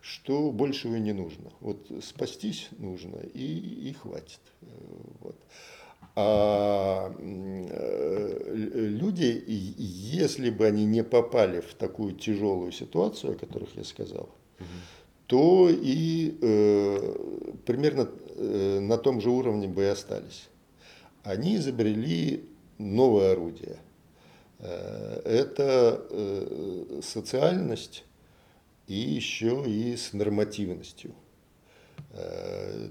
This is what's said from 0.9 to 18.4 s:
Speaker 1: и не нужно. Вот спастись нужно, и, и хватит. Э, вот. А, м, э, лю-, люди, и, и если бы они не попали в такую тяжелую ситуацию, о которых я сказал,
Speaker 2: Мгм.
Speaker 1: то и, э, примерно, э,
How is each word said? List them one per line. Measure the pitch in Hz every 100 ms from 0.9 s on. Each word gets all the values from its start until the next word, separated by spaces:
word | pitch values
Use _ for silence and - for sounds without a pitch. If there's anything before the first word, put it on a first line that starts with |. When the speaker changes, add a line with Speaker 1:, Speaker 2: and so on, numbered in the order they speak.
| 113
Speaker 1:
и |
не | 107
нужно. | 101 85 78 - -
Вот | 110 104 - 120
спастись | - - 127 - 214 160 - 113
нужно, | 98 92 90 - -
и, | - 131 156 - - 131
и |
хватит. | 151 - 82 - - _ _
Э, | - - - 50 - -
вот. | - - _ - - - - - - -
А, | 104 107 104 104 101 101 98 95 92 -
м, | 92 95 95 95 90
э, | - 58 50 73 95 104 - -
лю-, | 110 107 127 107
люди, | 104 180 180 139 117 -
и, | 110 95
и | -
если | 101 90 104 165 151 - 123
бы | 104 110
они | 104 107
не | 113
попали | 113 123 117 123 98 87
в | - -
такую | 95 - 104
тяжелую | 95 - 104 104 92 90
ситуацию, | 92 - 82 101 202 69
о | -
которых | - - - -
я | -
сказал, | - 50 - 50 - _ _
Speaker 2:
Мгм. | 87 90 90 - - _ _
Speaker 1:
то | 127 156 185 180
и, | 165 135 143 160 165 160 -
э, | 117 107 104 104 101 101 - - - - - - -
примерно, | 123 147 135 120 - -
э, | -